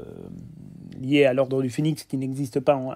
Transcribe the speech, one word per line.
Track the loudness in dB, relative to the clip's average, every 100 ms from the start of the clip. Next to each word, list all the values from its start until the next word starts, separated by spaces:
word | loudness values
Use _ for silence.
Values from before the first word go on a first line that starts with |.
| -14 -14 -14 -16 -16 -18 -18 -18 -16 -10
liée | 2 6 6
à |
l'ordre | 4 2 2
du | 0
Phénix | 0 0 0 -4
qui | -4
n'existe | -4 -4 -4 0
pas | 2 2
en, | 0